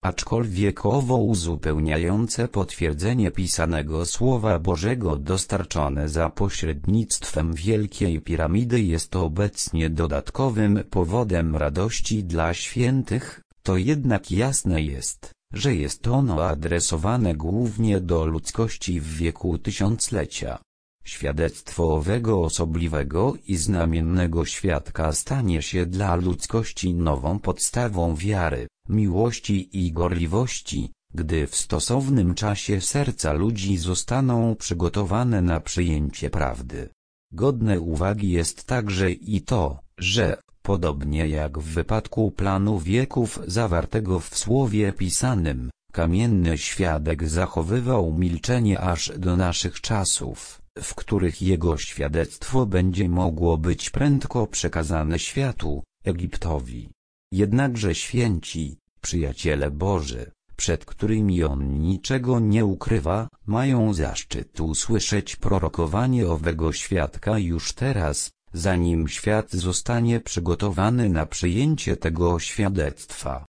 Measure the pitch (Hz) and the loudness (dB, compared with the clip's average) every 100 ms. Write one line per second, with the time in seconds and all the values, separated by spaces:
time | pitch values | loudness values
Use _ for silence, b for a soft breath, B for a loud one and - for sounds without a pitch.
0 | 95 - - 113 117 92 101 95 104 131 | -4 -4 -2 0 0 2 0 2 2 2
1 | 127 127 104 107 82 80 78 76 78 78 | 4 2 4 2 0 -2 0 0 2 2
2 | 85 101 117 - 117 101 92 - 82 73 | 2 0 0 -2 -2 -2 -4 -2 -2 0
3 | 95 123 98 - 90 - 82 78 73 78 | 0 2 2 0 -2 0 0 0 -2 -2
4 | 87 - 123 127 107 87 82 85 98 127 | -2 0 2 2 2 0 0 0 0 0
5 | 95 71 71 95 - 101 87 82 73 69 | 0 -2 0 -2 0 -2 -2 -2 0 0
6 | 76 76 82 - 98 - 82 71 76 107 | -2 0 -2 0 -2 0 -4 -2 2 2
7 | 110 - - 90 85 80 87 110 104 - | 2 -4 -2 -2 -2 -2 0 0 0 -2
8 | 101 78 - 80 78 92 120 120 101 82 | 0 0 -2 0 2 2 2 2 2 0
9 | - 92 85 78 101 - - 80 80 80 | -2 -2 0 0 -2 -2 -4 0 0 0
10 | 82 71 - - 135 110 107 101 - 98 | 0 -2 -4 -2 0 2 4 4 2 0
11 | 85 107 113 90 82 78 73 76 104 113 | 2 0 2 2 2 0 0 0 -2 0
12 | - 110 90 82 82 87 - 120 123 135 | 0 0 0 0 0 -2 -4 0 2 2
13 | 123 110 - - - _ - 92 98 151 | 0 -2 -4 -16 -20 _ 0 2 4 2
14 | 135 104 - 90 127 135 - 80 76 67 | 2 0 2 0 2 0 0 0 0 -4
15 | - - - _ _ - 139 101 71 - | -8 -10 -16 _ _ -2 0 0 -2 -2
16 | 117 127 131 78 87 73 80 85 - 80 | 0 2 2 2 0 0 0 0 0 0
17 | 87 123 104 78 78 101 120 104 113 98 | 0 2 2 0 0 0 0 0 2 2
18 | 87 85 80 80 - - 113 - - 87 | 2 2 2 0 -4 -2 -2 -2 -4 -4
19 | 78 78 82 - 92 80 - - 98 113 | -4 -2 -2 -2 -2 -2 -4 0 0 0
20 | - 104 73 - - - _ _ _ _ | -2 -2 -4 -6 -8 -8 _ _ _ _
21 | - - 71 71 80 - - - 82 78 | -14 -6 -4 0 -2 -2 -12 -2 2 2
22 | 78 113 117 101 80 - 82 82 82 78 | 2 0 2 2 2 0 -2 0 0 -2
23 | 69 80 120 - - 92 76 90 82 80 | -2 0 0 0 -4 -2 0 2 2 2
24 | 80 90 87 82 78 - 98 76 - - | 2 2 2 0 -2 -2 0 0 -4 -2
25 | 80 73 - 139 110 80 76 92 87 92 | -2 -2 -2 0 0 0 0 -2 -2 0
26 | 101 87 90 82 - - - - 92 87 | 0 2 2 -2 -2 -2 -2 -4 -2 0
27 | 82 73 69 98 127 - - - 120 95 | 2 0 0 -2 -2 -2 -2 0 -2 0
28 | 85 76 98 101 82 64 62 _ - 107 | 0 0 -2 0 0 -2 -6 _ -2 2
29 | 104 87 120 117 - 101 92 98 87 80 | 2 2 2 0 -2 -2 0 -2 -2 0
30 | 87 87 82 95 123 - - - 58 - | 0 0 0 0 0 -4 -6 -6 -6 -10
31 | _ 80 78 80 71 - - 78 - 123 | _ -6 -2 0 0 -2 -2 -2 0 0
32 | 135 135 87 92 107 101 - 101 - 143 | 2 4 4 2 -2 -2 -2 -2 0 -2
33 | 143 - 78 76 101 110 98 95 82 90 | -2 -2 -2 0 0 0 0 0 0 -2
34 | - 123 135 120 117 110 - 85 85 101 | 0 0 2 2 2 0 -4 0 0 0
35 | 98 104 123 107 90 82 - - 87 78 | 0 0 2 2 2 0 -2 -2 0 0
36 | 73 - 71 - 69 62 64 64 62 _ | -2 -4 -4 0 -2 -2 -8 -10 -12 _
37 | _ _ _ - 101 127 110 95 82 78 | _ _ _ 0 0 2 2 2 0 0
38 | 90 104 101 87 80 - - 127 104 92 | 0 0 0 2 0 -4 -4 -2 -2 0
39 | 95 90 - 98 - 120 73 73 - - | 0 0 -2 -2 0 0 0 -4 -14 -6
40 | 104 104 104 - _ - - 98 85 71 | 0 2 2 0 _ -10 0 2 2 0
41 | 71 76 78 76 76 71 76 80 80 110 | -2 0 0 0 -4 -6 -4 -4 0 -2
42 | - - 107 - 98 95 101 104 80 110 | -2 0 0 0 0 2 2 0 2 0
43 | 131 - 113 - - 98 113 85 - 113 | 2 0 -2 -2 -4 0 2 0 0 -2
44 | 98 92 - - 101 127 131 104 101 - | 0 -2 -2 -6 0 2 2 2 0 0
45 | 95 - 127 113 80 65 62 - _ - | -2 0 0 2 0 -2 -6 -12 _ -2
46 | 82 90 120 101 85 78 - - 90 76 | 2 4 4 4 4 2 -2 0 0 0
47 | 76 78 82 78 90 - 80 117 120 123 | 0 -2 0 0 0 0 0 0 2 2
48 | 82 80 90 85 - 123 110 92 92 85 | 2 2 0 0 0 2 4 2 0 -2
49 | - 76 90 87 90 85 90 - - 110 | -4 -4 0 2 2 0 -4 -6 -2 -2
50 | 95 - - - - - - - - - | 0 -2 -4 -10 -16 -18 -20 -12 -10 -10
51 | - 104 90 - 90 92 85 73 - - | -2 0 0 0 0 2 2 0 -4 -4
52 | 71 78 80 - - 131 117 92 92 90 | -2 0 -2 -4 0 2 4 4 2 2
53 | 92 87 92 78 85 80 82 82 - - | 0 2 0 2 2 2 2 -2 -2 0
54 | 143 139 - 123 120 - - 90 76 82 | 2 2 0 -2 -2 -2 -2 -2 -2 0
55 | 76 82 - - 139 - 80 71 - _ | 0 -2 -2 -2 -2 -2 -2 -2 -6 _
56 | - 85 85 - 82 76 62 60 52 - | -4 -2 -2 -2 -2 -2 -4 -10 -12 -18
57 | _ _ _ 95 101 117 139 120 104 82 | _ _ _ 2 4 4 2 0 -2 -2
58 | - 113 117 87 - 80 76 - _ _ | -2 0 2 0 -2 -6 -6 -8 _ _
59 | - 87 73 64 - 73 71 73 92 95 | -4 -2 -2 -2 0 0 0 -2 0 0
60 | 71 62 60 _ _ - - 82 - - | -2 -8 -12 _ _ -6 -2 -2 -4 -4
61 | 104 110 104 87 78 67 67 71 80 95 | 0 2 2 2 2 0 -2 0 0 0
62 | - 135 123 123 110 107 107 95 - 110 | 0 -2 2 2 4 4 2 0 0 0
63 | 78 98 113 _ 104 110 135 127 110 92 | 2 -2 -4 _ -4 0 2 4 2 2
64 | 76 - - 60 - - 80 76 - 113 | -2 -4 -6 -8 -8 -4 -2 -2 0 0
65 | - 104 - - - 101 82 - 82 98 | 2 0 -2 -2 2 2 0 0 0 2
66 | 127 127 95 80 80 78 80 76 - 92 | 2 2 2 0 0 0 0 -2 -2 0
67 | 71 - - 110 90 82 - - 127 113 | 0 -2 -2 0 0 -2 -4 -4 -2 0
68 | 80 73 - _ _ 85 90 90 87 82 | -2 -2 -6 _ _ -2 0 2 2 2
69 | 78 - - 107 110 92 90 90 - 120 | 0 -2 0 0 0 -2 -2 -2 0 2
70 | 117 117 - - 85 85 104 90 101 123 | 2 2 0 -4 0 0 0 2 2 4
71 | 113 80 78 - 90 92 143 151 - 76 | 2 2 0 -2 0 2 2 2 0 -2
72 | 82 82 87 87 - - 101 95 73 - | -2 2 2 2 -2 -2 0 0 -2 -4
73 | - - 67 67 73 | -14 -10 -8 -8 -10